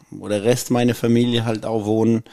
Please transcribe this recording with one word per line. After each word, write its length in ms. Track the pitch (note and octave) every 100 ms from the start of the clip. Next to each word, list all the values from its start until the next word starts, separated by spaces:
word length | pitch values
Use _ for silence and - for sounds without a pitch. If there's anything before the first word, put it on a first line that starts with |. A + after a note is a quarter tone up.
| _
wo 180 | G2+ G2
der 160 | G#2
Rest 260 | G#2+ A#2+ -
meiner 240 | A#2+ A#2+
Familie 500 | A2+ A#2 A#2 A#2+ A#2
halt 220 | A#2 G#2+ A2+
auch 180 | A2+
wohnen, 380 | G#2 A2 A2+ A2+ -